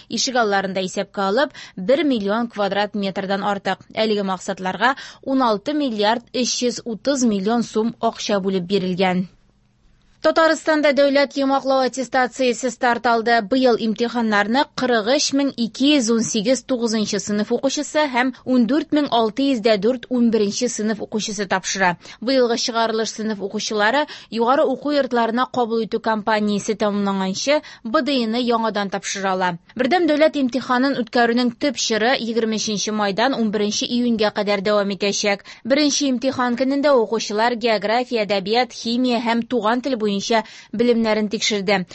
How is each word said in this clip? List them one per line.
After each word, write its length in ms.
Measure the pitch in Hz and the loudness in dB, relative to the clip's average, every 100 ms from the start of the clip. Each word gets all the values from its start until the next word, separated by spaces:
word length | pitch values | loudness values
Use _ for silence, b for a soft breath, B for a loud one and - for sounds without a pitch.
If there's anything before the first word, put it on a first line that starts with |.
| B | B
ишек 260 | 226 - | -4 0
алларында 480 | 247 220 202 196 190 | 2 2 2 0 -4
исәпкә 460 | 185 - 190 - 196 | -4 -6 -6 -2 0
алып, 240 | 214 294 B B - | 2 0 B B -6
бер 260 | 185 285 | 2 2
миллион 460 | 294 247 196 220 233 | 2 0 0 -2 -2
квадрат 460 | - 202 196 208 | -2 -2 0 -2
метрдан 500 | 208 196 202 190 196 202 | -2 -4 -4 -4 -2 -2
артык. 380 | 202 196 185 - | -2 -4 -6 -6
Әлеге 300 | - 220 208 | -2 0 0
максатларга 720 | 196 185 - 190 185 185 240 269 B B | 0 -4 -6 -6 -6 0 0 -2 B B
уналты 520 | - 269 240 208 285 | -2 0 2 0 -2
миллиард 500 | 302 285 214 208 240 - | -2 -2 0 0 0 -2
өч 240 | - 240 - | -4 -2 -2
йөз 180 | 247 240 | -2 -4
утыз 400 | - 214 - 285 | -8 -4 -2 0
миллион 380 | 240 202 190 240 | 2 0 0 0
сум 320 | 214 220 226 - | 0 -2 -2 -2
акча 400 | 226 226 - 202 | -4 -4 -2 -2
бүлеп 240 | 190 190 | 0 -2
бирелгән. 640 | 175 196 185 180 185 180 185 _ _ _ _ _ _ _ _ _ 311 | 0 -2 0 0 2 0 -4 _ _ _ _ _ _ _ _ _ 0
Татарстанда 640 | 311 320 311 - 311 294 269 | 4 4 2 0 2 2 4
дәүләт 400 | 285 277 277 277 | 4 4 2 0
йомаклау 460 | 269 269 262 269 254 | 0 0 2 2 0
аттестациясе 840 | 254 247 262 247 - 254 226 254 | -2 -2 0 0 0 0 0 -4
старт 320 | 240 254 240 247 | -2 0 2 2
алды. 300 | 233 220 233 196 | 2 2 2 2
Быел 300 | 262 254 226 | 2 4 4
имтиханнарны 840 | 220 202 233 240 226 208 208 254 294 | 0 -2 -2 0 0 2 2 0 0
кырык 320 | - 254 233 208 | -2 0 2 2
өч 120 | 294 - 277 | 2 2 0
мең 140 | 277 | 0
ике 380 | - 233 - 269 | -2 -6 0 4
йөз 160 | 302 220 | 4 4
ун 120 | 233 | 0
сигез 400 | - 220 202 247 - | 0 -2 0 0 0
тугызынчы 540 | 254 233 220 202 202 | -2 0 -2 -2 -4
сыйныф 300 | 202 208 208 | -2 -4 -2
укучысы 560 | 240 269 302 285 302 294 | -2 -2 -2 -2 0 0
һәм 220 | 247 262 247 | 0 -2 -2
ундүрт 460 | - 254 214 294 277 294 | 0 2 4 2 0 0
мең 100 | 285 | 0
алты 380 | 233 226 226 277 | 0 0 0 0
йөз 80 | 254 | 2
дә 140 | 220 214 | 2 4
дүрт 300 | 214 254 - | 2 0 -2
унберенче 580 | 254 233 220 202 - 240 | 0 2 2 0 0 -4
сыйныф 340 | - 214 208 | -2 -4 -4
укучысы 420 | 208 220 202 202 202 | -6 -6 -6 -6 -4
тапшыра. 460 | 190 - 196 185 170 B B | -2 -2 0 0 0 B B
Быелгы 360 | 214 269 240 226 | 0 2 2 0
чыгарылыш 540 | - 226 226 220 214 | -2 -2 0 -2 -4
сыйныф 260 | - 214 202 | -4 -6 -6
укучылары 680 | 196 214 - 220 208 269 302 B B | -6 -6 -4 0 2 2 -2 B B
югары 340 | 214 233 277 | -2 2 4
уку 260 | 269 254 285 294 | 2 0 0 0
йортларына 500 | 262 240 226 233 262 | 0 0 0 0 -2
кабул 380 | 262 233 226 | -2 -2 -2
итү 160 | 220 226 | -2 -2
кампаниясе 720 | 226 220 202 214 208 202 214 | -2 -2 0 0 2 0 -2
тәмамланганчы 840 | 214 214 202 202 196 190 196 269 294 B B | -2 0 0 0 0 -2 -2 0 0 B B
Б 180 | 226 294 | -2 -2
Д 160 | 277 277 | 0 0
Ины 180 | 226 233 | 0 -2
яңадан 480 | 240 233 226 208 202 | 0 0 0 -2 -4
тапшыра 460 | 196 - 202 190 185 | -6 -8 -4 -2 0
ала. 160 | 180 170 B - | -2 -4 B -4
Бердәм 320 | 262 359 330 | 0 2 2
дәүләт 300 | 294 311 294 | 4 2 2
имтиханын 580 | 262 269 - 247 277 269 | -2 -2 -2 0 2 0
үткәрүнең 500 | 240 247 233 240 247 - | -2 2 2 2 0 0
төп 160 | 294 247 | -2 -2
чоры 400 | - 220 226 269 | -2 0 2 0
егерме 380 | 226 233 226 214 | 0 -2 0 -2
өченче 340 | 220 208 220 | -2 -4 -4
майдан 460 | 214 208 190 247 247 | -2 -2 2 0 2
унберенче 500 | 220 208 208 208 - | 0 0 -2 -2 -2
июньгә 460 | 240 240 220 208 | 0 0 2 0
кадәр 320 | 208 202 202 | 0 -2 0
дәвам 260 | 196 208 202 190 | 0 0 0 -2
итәчәк. 480 | 202 196 208 202 B B | -2 0 -2 -2 B B
Беренче 480 | 226 277 294 - 277 | 0 2 2 2 0
имтихан 460 | 247 269 262 247 240 | 0 -2 -2 -2 0
көнендә 400 | 269 277 294 269 | 0 2 4 4
укучылар 580 | 214 220 - 208 233 | 2 -2 -2 0 0
география, 720 | 240 233 214 202 233 247 240 196 | 0 0 0 0 -2 0 -2 0
әдәбият, 460 | 202 190 226 247 | -2 0 0 -2
химия 480 | - 226 240 254 233 | -4 -4 0 0 0
һәм 240 | 233 233 226 | 0 -2 -2
туган 360 | 247 208 247 | -2 0 0
тел 140 | 277 247 | -2 -2
буенча 480 | 214 202 - 226 214 B B | -2 -2 0 0 0 B B
белемнәрен 560 | 208 240 226 220 214 214 | 0 2 2 2 0 0
тикшерде. 560 | 214 - 208 190 196 180 | -2 -2 -2 0 0 -2